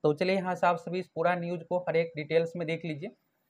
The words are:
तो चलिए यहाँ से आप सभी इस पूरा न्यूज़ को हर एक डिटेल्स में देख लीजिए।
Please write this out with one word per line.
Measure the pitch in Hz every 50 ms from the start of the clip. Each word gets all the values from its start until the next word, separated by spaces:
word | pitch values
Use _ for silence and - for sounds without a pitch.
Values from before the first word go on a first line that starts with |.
| -
तो | 156 151
चलिए | 147 185 185 190
यहाँ | 196 185 185 180
से | 175 -
आप | 175 175 170
सभी | - 175 170 185
इस | 185 -
पूरा | _ 160 165 175 180
न्यूज़ | 180 170 170 175 170 165
को | - 180 180
हर | 180 175 160
एक | 165 170 165 -
डिटेल्स | 147 151 147 156 165 165 165 -
में | 175 170
देख | 156 165 160 165
लीजिए। | 170 156 143 160 220 - _ _ _ _ _ _ _